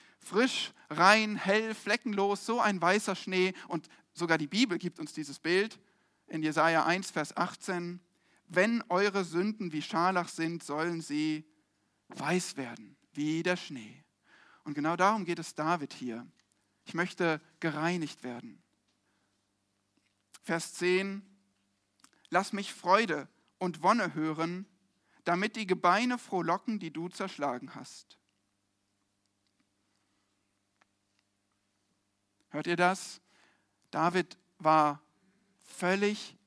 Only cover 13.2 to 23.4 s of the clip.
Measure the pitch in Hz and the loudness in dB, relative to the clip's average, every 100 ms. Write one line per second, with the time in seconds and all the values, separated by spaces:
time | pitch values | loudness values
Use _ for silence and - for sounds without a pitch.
13.2 | 151 160 175 180 - 135 107 131 _ _ | -2 0 0 -2 -6 -14 -14 -20 _ _
14.2 | _ - _ _ 151 147 156 175 190 220 | _ -20 _ _ -10 -4 -2 4 4 2
15.2 | 175 170 160 - 156 175 139 - 123 113 | -2 -6 -8 -4 0 0 -2 -8 -8 -8
16.2 | 127 _ _ _ _ _ - 165 180 - | -12 _ _ _ _ _ -8 -4 -4 0
17.2 | 170 156 - - 165 151 165 180 147 - | 0 0 -6 -6 -4 -2 0 0 -4 -8
18.2 | 127 120 117 - _ _ _ _ _ _ | -10 -10 -12 -20 _ _ _ _ _ _
19.2 | _ _ _ _ _ _ _ _ _ _ | _ _ _ _ _ _ _ _ _ _
20.2 | _ - - 165 - - 175 185 196 196 | _ -14 -6 -6 -6 -2 2 2 0 -8
21.2 | - _ _ _ _ _ _ _ - _ | -14 _ _ _ _ _ _ _ -20 _
22.2 | - 175 196 196 196 - 175 202 233 147 | -2 0 0 -4 -6 -2 6 6 6 -2
23.2 | 143 _ | -6 _